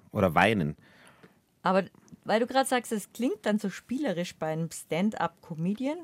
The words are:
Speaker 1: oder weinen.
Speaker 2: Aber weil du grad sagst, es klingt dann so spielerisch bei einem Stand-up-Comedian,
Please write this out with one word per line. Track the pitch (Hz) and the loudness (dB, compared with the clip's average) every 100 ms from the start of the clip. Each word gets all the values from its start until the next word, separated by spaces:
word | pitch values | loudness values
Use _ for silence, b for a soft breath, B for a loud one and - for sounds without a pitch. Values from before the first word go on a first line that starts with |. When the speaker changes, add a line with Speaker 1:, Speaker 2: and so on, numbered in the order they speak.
| _ | _
Speaker 1:
oder | 107 95 82 | 0 4 6
weinen. | 101 107 76 - b b b b b b _ _ | 6 6 0 -4 b b b b b b _ _
Speaker 2:
Aber | 180 190 - - _ - | 0 2 0 -8 _ -12
weil | - 214 | -2 0
du | 240 | 2
grad | 254 262 | 0 2
sagst, | 254 240 | 0 -2
es | 220 - | -6 -6
klingt | - 247 415 | -4 -4 -2
dann | 220 208 | 0 0
so | 196 | -2
spielerisch | - - 254 277 165 180 - | -8 -8 -4 -2 -2 -4 -6
bei | 156 | -4
einem | 156 165 | -4 -4
Stand-up-Comedian, | - - 160 208 - 165 - - 160 175 214 262 339 | -8 -4 0 0 0 -4 -6 -12 -6 -4 -2 -4 -6